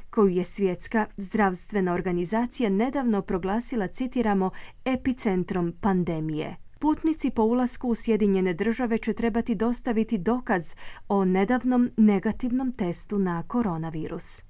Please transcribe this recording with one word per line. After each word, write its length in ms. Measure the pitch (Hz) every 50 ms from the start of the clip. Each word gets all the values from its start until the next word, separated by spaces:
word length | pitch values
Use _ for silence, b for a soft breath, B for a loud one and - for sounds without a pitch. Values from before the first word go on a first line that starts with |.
| B -
koju 200 | - 233 202 190
je 140 | 175 180 180
Svjetska 640 | - - 202 196 185 175 - - - - 214 208 - -
zdravstvena 760 | 202 196 - - 220 202 190 185 180 - - 208 202 185 180 175
organizacija 760 | 175 175 185 175 175 175 170 220 226 247 240 - - 240 202
nedavno 520 | 190 202 233 269 247 285 254 233 208 196
proglasila, 680 | - - 202 175 180 190 208 233 - - 269 220 185
citiramo, 640 | 175 - - 262 247 - 247 226 214 202 190 185 180 B B B B B - -
epicentrom 880 | 262 262 254 - 269 247 - - 214 185 185 175 - 190 180 170 170 - -
pandemije. 720 | - 196 190 180 170 175 165 156 156 156 151 151 147 - 175 - - - - -
Putnici 500 | 285 302 302 - - 320 311 - - 247
po 140 | - 233 220
ulasku 460 | 226 240 254 254 247 - - - 240
u 60 | 226
Sjedinjene 580 | - - 233 220 196 214 202 190 190 185 185 170
Države 440 | 156 202 233 220 - 247 214 226
će 160 | 214 - 226 208
trebati 420 | - 226 233 208 233 226 240 220
dostaviti 640 | 185 220 240 240 - - 247 214 220 220 - 233
dokaz 580 | 185 160 214 240 247 - - 202 175 - - B B B B B B B
o 180 | - 202 196 190
nedavnom 640 | 185 185 190 202 214 254 247 247 254 247 247 247 - -
negativnom 720 | 233 214 214 202 185 - 220 208 - 247 233 240 262 269 254
testu 480 | - - 190 175 170 - - - 214 202
na 240 | 190 180 170 165 170
koronavirus. 1000 | - - 247 233 190 165 160 165 160 160 156 151 - 165 170 - - - - -